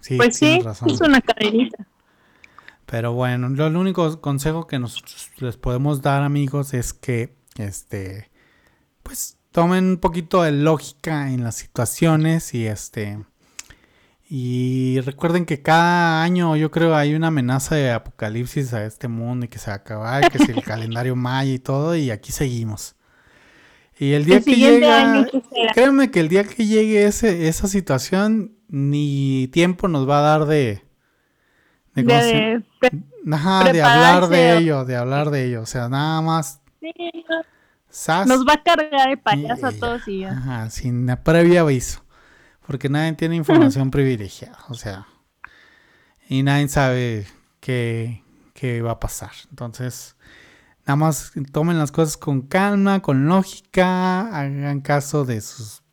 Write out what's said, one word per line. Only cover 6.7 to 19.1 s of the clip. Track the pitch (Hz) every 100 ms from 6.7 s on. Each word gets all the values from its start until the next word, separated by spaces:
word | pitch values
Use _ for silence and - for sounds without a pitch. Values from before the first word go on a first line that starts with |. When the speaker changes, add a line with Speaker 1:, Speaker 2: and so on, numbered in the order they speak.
Speaker 1:
es | 123 117
que, | - - 120 117 _ _ -
este, | 101 95 - 104 95 98 - _ _ _ _ _ _ _
pues, | - - - _ _
tomen | - 170 185
un | 185 180
poquito | 185 165 160 185
de | 165
lógica | 143 151 156 - - - 156 139
en | 127
las | 117 -
situaciones | - - 120 - 165 156 156 165 -
y, | 120 113
este, | 107 - - 104 104 104 _ _ - - - _ _ _ _ _
y | 143 123 123 127 127 127 131
recuerden | 127 135 170 175 170
que | 151
cada | - 160 170 175 170 160
año, | 165 180 170 156
yo | 156
creo, | 160 165
hay | 156 147
una | 156 165
amenaza | 156 123 131 -
de | 156 135
apocalipsis | 117 - - 107 110 123 - 131
a | 117
este | 107 -
mundo | 127